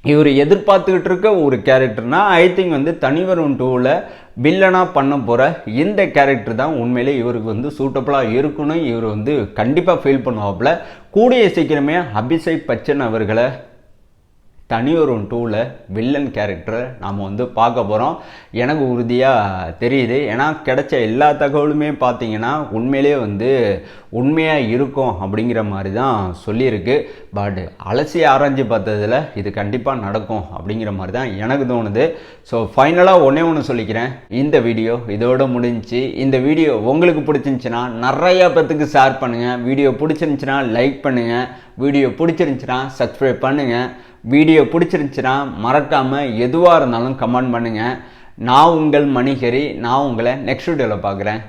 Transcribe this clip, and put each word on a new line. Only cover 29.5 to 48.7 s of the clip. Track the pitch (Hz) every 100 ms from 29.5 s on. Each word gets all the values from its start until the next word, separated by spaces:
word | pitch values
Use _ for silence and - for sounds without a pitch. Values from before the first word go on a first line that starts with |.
| 104
கண்டிப்பா | 101 120 127 127 101
நடக்கும் | 110 107 110 82 95
அப்படிங்கிற | 90 110 107 98
மாதிரி | 92 110
தான் | 131 95 110
எனக்கு | 139 127
தோணுது. | 123 107 104 160 - - - -
So, | 117 110 -
ஃபைனலா | 143 175 185 185 139
ஒண்ணே | 147 165
ஒண்ணு | 156 135
சொல்லிக்கிறேன். | 120 110 110 127 131 - 120
இந்த | 143 143 117
வீடியோ | 113 110 117 113 104
இதோட | 117 127 135
முடிஞ்சுச்சு. | 123 120 117 110 120 131 - 135
இந்த | 135 135
வீடியோ | 160 156 117 110
உங்களுக்கு | 151 175 156 139
பிடிச்சிருந்துச்சுன்னா, | 147 143 127 123 117 123 113 123
நிறைய | 135 180 185 180
பேத்துக்கு | 160 147 151 147 143
ஷேர் | 135 123
பண்ணுங்க. | 127 117 120 123 120
வீடியோ | 135 139
பிடிச்சிருந்துச்சுன்னா, | 123 156 151 160 139 135 139 127 113
லைக் | 135 135 143
பண்ணுங்க. | 123 117 120 123 - - - 135
வீடியோ | 139 131 -
பிடிச்சிருந்துச்சுன்னா, | 165 165 160 135 - 127 135 -
சப்ஸ்கிரைப் | 127 - 135 120 131
பண்ணுங்க. | 143 131 120 127 - - - 113
வீடியோ | 143 156 160
பிடிச்சிருந்துச்சுன்னா, | 143 170 170 170 139 139 131 135 139 82
மறக்காம | 113 143 135 147 131 139 139 110 123
எதுவா | 160 175 165
இருந்தாலும் | 131 117 123 131
கமெண்ட் | 117 123 127 120
பண்ணுங்க. | 117 107 120 123 - - - - 117
நான் | 131 165